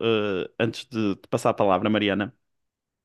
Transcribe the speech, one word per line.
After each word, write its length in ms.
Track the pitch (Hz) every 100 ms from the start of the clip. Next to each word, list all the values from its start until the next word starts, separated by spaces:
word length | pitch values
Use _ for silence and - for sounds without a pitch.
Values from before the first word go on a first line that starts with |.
eh, 480 | 113 110 104 92 - -
antes 260 | 113 - -
de, 280 | 110 104
de 140 | 92 -
passar 220 | 120 123
a 20 |
palavra 340 | - 101 90 107
à 40 |
Mariana, 420 | 107 104 98 104 - _ _ _ _ _ _